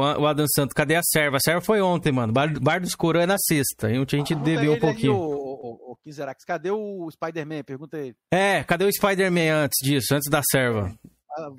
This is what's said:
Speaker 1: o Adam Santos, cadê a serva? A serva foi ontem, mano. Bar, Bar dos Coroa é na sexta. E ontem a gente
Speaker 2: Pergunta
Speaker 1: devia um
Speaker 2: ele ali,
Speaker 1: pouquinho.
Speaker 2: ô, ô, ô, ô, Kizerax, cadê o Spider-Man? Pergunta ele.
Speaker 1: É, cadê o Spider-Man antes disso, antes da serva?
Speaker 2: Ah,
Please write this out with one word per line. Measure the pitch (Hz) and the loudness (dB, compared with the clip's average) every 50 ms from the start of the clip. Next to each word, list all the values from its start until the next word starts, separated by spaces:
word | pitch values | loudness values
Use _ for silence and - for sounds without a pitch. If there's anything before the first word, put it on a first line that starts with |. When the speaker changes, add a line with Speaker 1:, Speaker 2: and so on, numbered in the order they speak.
| 135 143 151 - | 2 0 2 2
Speaker 1:
o | 147 | 2
Adam | 151 151 143 151 | 2 2 2 0
Santos, | 139 - 151 143 127 - | 0 2 0 0 0 0
cadê | - 151 139 160 | 0 0 2 2
a | 170 170 | 2 2
serva? | - - 160 151 147 135 | 0 2 2 2 2 0
A | 135 | 0
serva | - 160 165 175 | 0 0 0 0
foi | - - 220 208 | 2 2 2 4
ontem, | 190 180 175 165 - 156 | 4 2 2 2 2 2
mano. | 135 127 120 110 113 | 2 2 2 2 2
Bar, | 131 143 160 151 123 | 2 2 0 0 0
Bar | 123 151 165 185 | 2 2 2 0
dos | 180 - - | -2 -4 -4
Coroa | - - 165 156 170 170 | 0 0 2 4 4 4
é | |
na | 175 196 | 2 2
sexta. | 196 - - 170 143 131 - - - - 107 | 0 0 0 2 2 0 -2 -4 -4 -2 0
E | 113 131 | 0 0
ontem | 139 135 - | 0 0 0
a | 143 | -2
gente | 143 - | 0 -2
Speaker 2:
Pergunta | 165 147 139 156 | -2 -2 0 0
Speaker 1:
devia | 160 147 143 151 | 0 2 2 2
um | 151 | 2
Speaker 2:
ele | |
ali, | 156 | 2
Speaker 1:
pouquinho. | 160 156 - 226 - - - | 2 0 0 2 2 2 2
Speaker 2:
ô, | 190 170 156 143 | 2 0 -2 -4
ô, | 143 139 131 135 127 127 120 113 - - 127 | -6 -6 -8 -10 -10 -12 -12 -14 -14 -16 -18
ô, | |
ô, | 123 - - | -18 -18 -20
Kizerax, | 156 147 143 143 135 131 - _ | -16 -14 -12 -10 -10 -12 -10 _
cadê | - 175 160 151 185 | -6 -6 -4 -2 -2
o | 202 220 214 202 202 190 170 160 | -2 -2 -4 -6 -8 -8 -10 -10
Spider-Man? | - _ 165 165 165 165 147 151 160 147 139 | -8 _ -8 -6 -6 -6 -6 -6 -8 -8 -8
Pergunta | - 135 131 156 147 - 156 | -10 -12 -12 -12 -10 -10 -10
ele. | 143 127 113 _ _ _ 165 | -10 -10 -12 _ _ _ 0
Speaker 1:
É, | 185 196 202 196 160 131 | 2 2 2 2 0 0
cadê | - 175 170 190 | 0 0 2 2
o | 202 | 0
Spider-Man | 196 - - 202 196 180 196 185 175 175 160 156 156 151 147 | 2 2 0 0 2 2 2 2 2 2 2 2 2 2 0
antes | 135 - - 135 | 0 -2 -2 0
disso, | 135 147 139 110 - - | 0 0 0 0 0 0
antes | 147 143 147 | -2 0 0
da | 151 147 135 | 0 0 2
serva? | - - 135 127 120 117 107 101 92 - - - - - _ _ - 147 | 2 2 2 2 2 0 0 -2 -4 -6 -12 -18 -20 -20 _ _ -14 -12
Speaker 2:
Ah, | 156 165 143 135 | -12 -10 -12 -14